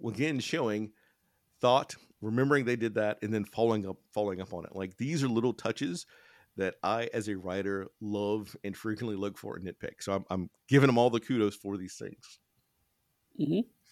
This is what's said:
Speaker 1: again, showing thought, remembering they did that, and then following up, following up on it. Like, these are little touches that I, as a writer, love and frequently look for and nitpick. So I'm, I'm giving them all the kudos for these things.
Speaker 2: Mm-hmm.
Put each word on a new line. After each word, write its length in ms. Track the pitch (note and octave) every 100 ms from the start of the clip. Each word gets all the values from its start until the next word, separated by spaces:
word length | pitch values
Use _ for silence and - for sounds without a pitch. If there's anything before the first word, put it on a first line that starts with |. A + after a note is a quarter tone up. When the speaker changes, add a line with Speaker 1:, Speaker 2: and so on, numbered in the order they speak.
| G#2
Speaker 1:
again, 320 | G#2 D#3 C#3
showing 520 | - D#3+ A#2+ G#2+ G#2+ - _ _ _ _ _ _
thought, 340 | B2 B2+ - - _ _
remembering 440 | G#2+ A#2 C#3 C#3+ A#2+
they 100 | B2
did 200 | A2+ A2
that, 240 | G#2+ G#2+
and 120 | G#2
then 120 | G#2+ G2+
following 420 | - A#2 G#2+ G2
up, 100 | F#2 _
following 280 | - G#2 F#2
up 120 | F#2
on 120 | F2+ E2
it. 100 | F#2+
Like, 220 | F#2+ F#2
these 260 | C3 D#3+
are 40 | C3+
little 260 | A2+ A#2+
touches 540 | A2 A2 A#2+ C#3 F3 - - - - _ -
that 180 | F#2+ -
I, 260 | F2+ A2+ A#2
as 160 | A#2+ G#2
a 80 | G2
writer, 500 | F#2 F#2+ G2 G2 F#2+ -
love 540 | G#2+ G#2 G2+ G#2+ G2 -
and 120 | G2+ F#2+
frequently 400 | A2+ G#2+ A#2+ G2
look 220 | G2+ G2+
for 180 | G#2+ F2
and 100 | F2+
nitpick. 360 | - - -
So 120 | -
I'm, 120 | G2 -
I'm 200 | F#2+ F2 - -
giving 200 | C#3 C3+
them 100 | A#2+
all 120 | B2
the 100 | A#2
kudos 360 | - B2+ G#2 -
for 220 | G2+ G2
these 180 | F#2 -
things. 440 | G#2 - - - _ _ _ _ _ _ _ _ _ -
Speaker 2:
Mm-hmm. 220 | D3+ F3 A#3+ _ _